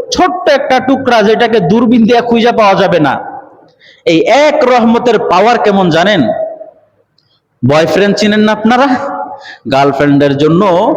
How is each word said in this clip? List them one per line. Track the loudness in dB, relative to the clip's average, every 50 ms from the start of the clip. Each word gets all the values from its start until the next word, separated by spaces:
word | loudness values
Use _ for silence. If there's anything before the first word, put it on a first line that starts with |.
| -6 -6
ছোট্ট | -2 -2 -2 -2 -2 -2 -2 0
একটা | 0 0 0 -2 -2 0
টুকরা | 0 0 -2 -2 -2 0 0 2
যেটাকে | 2 2 2 0 0 0 0 0
দূরবীন | 0 0 0 0 2 2 2 2 2
দিয়ে | 2 2 0
খুঁজে | 0 0 0 0 0 0
পাওয়া | 0 2 2 2 2
যাবে | 2 0 0 0 0
না, | 0 0 -2 -4 -8 -12 -16 -18 -18 -20 -20 -20 -20 _ _ _ _ -20 _ _ -2
এই | 0 0 2
এক | 2 2 2 2 2 2 0 0 0
রহমতের | 2 2 2 2 2 0 0 0 0 0 0
পাওয়ার | 0 0 0 2 2 2 2 0
কেমন | 0 0 0 0 0 0
জানেন? | 0 0 0 0 0 0 -2 -2 -4 -6 -8 -10 -10 -14 -18 -20 -20 _ _ _ _ _ _ _ _ _ _ _ _ _ _ _ _ _ -2
বয়ফ্রেন্ড | 0 2 2 0 0 0 0 0 0 0
চিনেন | 0 -2 0 0 2
না | 0 0
আপনারা? | 0 0 0 0 2 2 2 0 -2 -4 -6 -8 -10 -10 -12 -12 -14 -18 -20 -20 -20 -16 -8 -4
গার্লফ্রেন্ডের | -2 0 0 0 0 0 0 2 2 2 2 0 0
জন্য | 0 0 0 2 2 0 0 0 0 0 0 -2